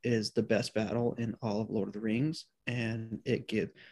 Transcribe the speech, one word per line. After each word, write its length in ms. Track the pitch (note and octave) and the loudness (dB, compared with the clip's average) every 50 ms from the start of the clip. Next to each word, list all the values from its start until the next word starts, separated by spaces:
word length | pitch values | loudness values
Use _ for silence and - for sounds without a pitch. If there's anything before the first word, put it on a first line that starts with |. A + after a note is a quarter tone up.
| - | 0
is 300 | B2+ A#2 A2+ G#2 G#2 - | 2 2 2 2 2 0
the 100 | A#2 G#2+ | 0 2
best 320 | - A2+ G2+ - - - | 4 4 2 2 2 0
battle 400 | G#2+ A2 F#2+ G#2+ A#2+ A#2+ A#2+ - | 0 0 0 0 0 0 0 0
in 200 | - A#2 A2+ G#2 - | 0 -2 -4 -4 -4
all 200 | - A2 G#2 G#2+ | -2 -2 0 0
of 100 | A2 A2 | 0 0
Lord 180 | - A2 F#2+ G2 | 0 0 0 -2
of 60 | G2+ | -4
the 60 | G#2 | -4
Rings, 440 | A2 A2 A2 A#2 C#3+ D#3 E3 - - - _ _ _ | -2 0 2 2 2 0 0 -4 -8 -14 _ _ _
and 540 | - A#2+ B2 A#2 A2+ A2+ A2+ A2+ A2+ A2 G#2 - | -4 -4 -2 -2 -2 -2 -4 -4 -6 -8 -6 -2
it 220 | - A#2 - - | 0 0 0 0
get, 260 | - A2 G#2+ E2 - - - - - | -2 -2 -2 -2 -2 -6 -12 -20 -20